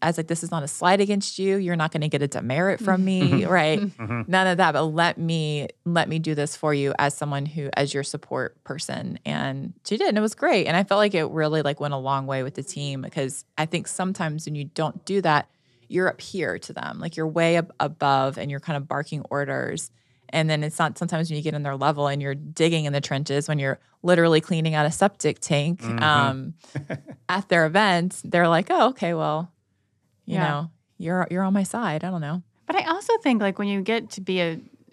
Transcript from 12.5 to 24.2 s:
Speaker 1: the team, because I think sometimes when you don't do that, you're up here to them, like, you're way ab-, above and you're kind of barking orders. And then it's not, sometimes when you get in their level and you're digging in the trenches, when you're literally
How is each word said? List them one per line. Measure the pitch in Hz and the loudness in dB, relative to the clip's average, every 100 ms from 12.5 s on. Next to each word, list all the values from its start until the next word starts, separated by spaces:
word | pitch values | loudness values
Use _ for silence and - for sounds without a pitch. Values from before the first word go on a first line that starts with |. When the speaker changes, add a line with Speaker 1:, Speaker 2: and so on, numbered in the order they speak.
Speaker 1:
the | - | -6
team, | 135 - 143 135 | -10 -8 -6 -6
because | 127 - 135 151 - - | -8 -4 -4 -6 -8 -4
I | 160 | -2
think | 170 - | -2 -6
sometimes | - 185 190 165 151 | -6 -4 -2 -4 -4
when | 160 | -6
you | 147 143 | -8 -6
don't | - 156 - - | -4 -4 -4 -4
do | 202 | 0
that, | 175 147 - _ _ _ - | 2 2 0 _ _ _ -6
you're | 175 185 | -2 0
up | - | -2
here | - 190 139 87 | -6 -6 -4 -4
to | - | -8
them, | - 73 60 | -10 -10 -8
like, | 165 160 | -8 -6
you're | 160 | -4
way | 165 165 170 | 0 2 2
ab-, | 165 - | 0 -2
above | 147 156 143 135 135 - | -4 0 2 2 2 -2
and | 143 | -8
you're | 139 | -8
kind | 156 147 | -6 -6
of | 143 | -4
barking | 139 147 151 - | -6 -6 -8 -6
orders. | 143 139 135 127 - - _ _ _ _ | -4 -2 -4 -4 -6 -10 _ _ _ _
And | 160 156 | 0 0
then | 151 | 0
it's | 151 - | -2 0
not, | 160 - | -2 -2
sometimes | 175 160 165 | -4 -2 -2
when | 151 | -2
you | |
get | 180 | -4
in | 151 | -4
their | 143 | -4
level | 139 139 147 143 | -2 0 2 0
and | 143 | 0
you're | 139 143 | -4 -6
digging | 151 156 160 165 | -6 0 2 2
in | 147 | 0
the | 143 | -2
trenches, | 143 139 156 139 143 | -2 -2 -2 -2 0
when | 151 | 0
you're | 135 - _ _ | 0 -4 _ _
literally | 175 175 | 4 6